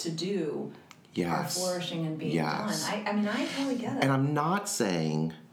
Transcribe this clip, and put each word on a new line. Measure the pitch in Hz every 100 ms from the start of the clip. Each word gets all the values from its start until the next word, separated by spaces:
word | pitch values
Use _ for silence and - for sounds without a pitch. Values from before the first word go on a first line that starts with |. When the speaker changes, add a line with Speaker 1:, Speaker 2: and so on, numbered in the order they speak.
Speaker 1:
to | 170
do | 165 180 202 151 - 220
are | - - - -
Speaker 2:
Yes. | - 87 78 - -
Speaker 1:
flourishing | 180 180 165 170 160
and | 156
being | 160
Speaker 2:
Yes. | 160 156 151 - 165 -
Speaker 1:
done? | 208 208
I, |
I |
mean, | 208 208
I | 233 330 277
totally | 277 240
get | 208 269
it. |
Speaker 2:
And | -
I'm | 135 143
not | 147 156 196 202
saying | - 107 85 80 78 80 - -